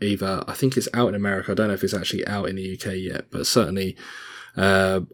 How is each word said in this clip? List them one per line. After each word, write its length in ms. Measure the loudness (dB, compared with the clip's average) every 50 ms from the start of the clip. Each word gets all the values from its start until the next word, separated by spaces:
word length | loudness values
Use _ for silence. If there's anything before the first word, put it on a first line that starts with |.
either, 420 | -2 -2 0 0 0 -2 -2 -2 -4 -6
I 60 | -4
think 240 | 0 0 2 2 2
it's 120 | -2 0 0
out 140 | 2 2 2
in 60 | 2
America. 360 | 0 0 0 0 -2 -2 -2
I 40 | 0
don't 120 | 0 2 0
know 80 | 0
if 80 | 0 0
it's 100 | 0 0
actually 320 | 0 -2 -2 -4 -4 -4
out 240 | -4 -4 -4 -4 -4
in 60 | -4
the 80 | -4 -6
U 140 | -6 -6 -6
K 180 | -6 -6 -4
yet, 300 | -4 -4 -6 -6 -8 -10 _
but 160 | -6 -4 -2
certainly, 500 | 2 4 4 4 4 2 -2 -2 -2 -4 -8 -14 -16 -16 -16 -16 -16 -16 -18 -18 -12 -2 2
uh, 440 | 4 6 6 6 6 6 4 2 0 -2